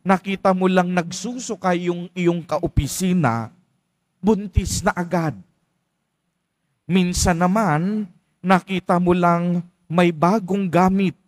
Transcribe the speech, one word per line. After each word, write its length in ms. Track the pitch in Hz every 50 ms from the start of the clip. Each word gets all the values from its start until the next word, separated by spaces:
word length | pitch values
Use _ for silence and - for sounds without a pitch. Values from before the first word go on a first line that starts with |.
nakita 520 | _ 180 190 180 _ 196 196 185 _ 196
mo 120 | 190 185 185
lang 280 | 185 185 185 180 180
nagsusuka 800 | 180 180 170 170 - - - 233 247 254 233 - 220 180 - 185 180
yung 320 | 175 175 175 175 175 175 185
iyong 320 | _ 185 180 170 170 175 147
kaopisina, 1080 | - 156 147 - 156 _ - 147 123 - - 190 185 180 180 151 120 113 117 113 - _ _ _ _ _ _ _ _ _ _ _ _ _ _
buntis 640 | - 196 220 185 208 196 _ - 190 - - - 170
na 80 | 202
agad. 400 | - 175 175 170 180 175 165 156 120 98 90 _ _ _ _ _ _ _ _ _ _ _ _ _ _ _ _ _ _ _ _ _ _ _ _ _ _ _ _
Minsan 560 | - 170 190 180 180 180 - - 196 175 165
naman, 640 | 180 180 185 220 220 185 147 151 170 190 214 214 208 185 _ _ _ _ _ _ -
nakita 560 | 180 190 175 - - 190 180 - - 185 175
mo 160 | 175 175 180
lang 480 | 180 175 175 170 170 175 175 175 175 170 - _ _ _ _
may 240 | 160 180 180 175
bagong 560 | 170 151 160 175 202 226 190 175 190 196 196 180
gamit 480 | 147 170 185 185 190 196 196 180 - _ _